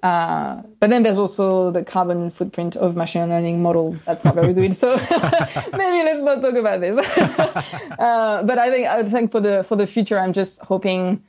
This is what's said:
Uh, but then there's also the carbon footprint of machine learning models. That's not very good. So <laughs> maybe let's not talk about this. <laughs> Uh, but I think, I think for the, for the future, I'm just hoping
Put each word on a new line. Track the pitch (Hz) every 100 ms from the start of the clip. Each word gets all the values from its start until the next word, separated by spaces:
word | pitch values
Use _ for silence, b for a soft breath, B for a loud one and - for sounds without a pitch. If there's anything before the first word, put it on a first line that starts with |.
Uh, | 185 170 165 160 147 - - -
but | 208
then | 240
there's | 226 196
also | 196 - 196 185 185
the | 175
carbon | - 190 180 175 175
footprint | - 180 - 170 -
of | 180 170
machine | 170 175 170
learning | 170 170 170
models. | 170 170 160 160 -
That's | 165
not | 156 170
very | 170
good. | 180 190 185
So | 247
<laughs> | 262 - 339 - 339 330 - 508
maybe | - 381 349
let's | 311 294
not | 285 269
talk | 262 240
about | 214 190
this. | 180 226
<laughs> | - - - - 156 175 - 156 339 -
Uh, | 240 233 220 208
but | 208 240
I | 240
think, | 254 240
I | 220
think | 208 240 233
for | 226
the, | 208 196
for | 185 208
the | 202
future, | - 202 202
I'm | 185
just | 185 190 -
hoping | - 190 196 185 180 185